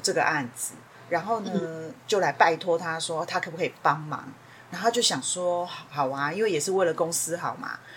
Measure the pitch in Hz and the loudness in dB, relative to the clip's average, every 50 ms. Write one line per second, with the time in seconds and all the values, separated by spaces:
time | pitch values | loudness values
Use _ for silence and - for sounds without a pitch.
0 | - - 185 160 139 - 156 147 135 117 - - - - - - - - - - | 0 0 2 4 4 4 2 0 -2 -4 -6 -8 -8 -8 -10 -12 -20 -20 -20 -16
1 | - - 170 165 170 208 233 220 196 - 180 175 165 165 165 160 160 160 - - | -8 -2 -2 -2 0 0 -2 -2 -2 -2 -2 -2 -2 -2 -6 -8 -10 -10 -12 -10
2 | - - 214 196 180 147 147 - - 165 165 156 - 185 165 165 175 165 160 165 | -4 0 2 4 4 4 6 6 6 6 6 2 0 0 0 0 0 -2 -4 -4
3 | 160 - 165 156 175 - - 180 170 180 160 165 175 131 - - - 160 147 156 | -4 -4 -4 -4 -4 -2 -4 -4 -4 -4 -4 -4 -4 -4 -2 0 2 2 2 2
4 | 156 151 139 - - 131 - - - - - - - - - 175 196 233 233 240 | -2 -8 -8 -8 -10 -12 -16 -18 -20 -20 -20 -20 -18 -12 -6 0 0 2 4 4
5 | 233 - 185 135 - - - 180 180 180 175 175 175 175 - - - - - 143 | 2 2 2 0 -2 -2 -2 0 0 0 2 0 -2 -4 -6 -12 -14 -8 -2 0
6 | 139 131 135 139 143 147 165 202 226 214 180 147 147 190 185 190 185 165 160 - | 0 0 0 0 -2 -2 0 2 2 2 2 2 2 2 2 4 4 4 2 2
7 | 175 160 170 - - 160 156 - - 135 117 - - - - - - - - | 0 0 0 -2 -2 -2 -4 -2 -4 -4 -4 -6 -8 -8 -10 -10 -12 -16 -18